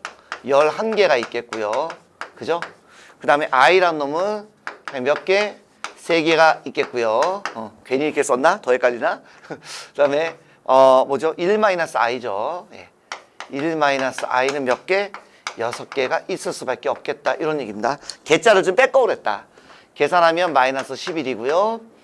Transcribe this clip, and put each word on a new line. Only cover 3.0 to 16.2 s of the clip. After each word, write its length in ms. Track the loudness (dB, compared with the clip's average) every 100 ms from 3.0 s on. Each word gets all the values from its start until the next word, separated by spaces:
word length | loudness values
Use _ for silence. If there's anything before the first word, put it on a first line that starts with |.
| -20 _
그 80 | 0
다음에 200 | 0 2
I란 460 | 4 6 6 2 0
놈은 500 | -4 -2 -4 -6 -10 _ -16 -14 -12 -4
몇 220 | -2 -2 0
개? 300 | 0 0 -6 _ _ -16 -12
세 280 | -2 0
개가 380 | 2 4 4 2 -4
있겠고요. 800 | -6 -4 -2 0 0 0 -2 -10
어, 240 | -12 -16 -18 -6
괜히 200 | -2 0
이렇게 180 | -2
썼나? 380 | 0 2 2 0
더 100 | 0
헷갈리나? 500 | 2 2 0 -4 -4 -12
<laughs> 140 | -20 -18
그 100 | -18 -16 -18 -12 0
다음에, 400 | 0 2 -4 -8 _ _
어, 420 | 2 6 8 6 4
뭐죠? 280 | -2 -2 -2
일 220 | 0 2
마이너스 380 | 2 0 -2 -2
I죠. 720 | -2 -2 -6 -6 -6 -8 -14
예. 160 | -20 -20 _ _ -16 _ _ -12
일 240 | -6 -4 0
마이너스 500 | 2 2 -2 -6 -2
I는 400 | 0 0 0 -2
몇 220 | -2 -2
개? 240 | -2 -2 -10 -20 _ -14 -8
여섯 320 | -8 -8 -8
개가 320 | -4 -2 -4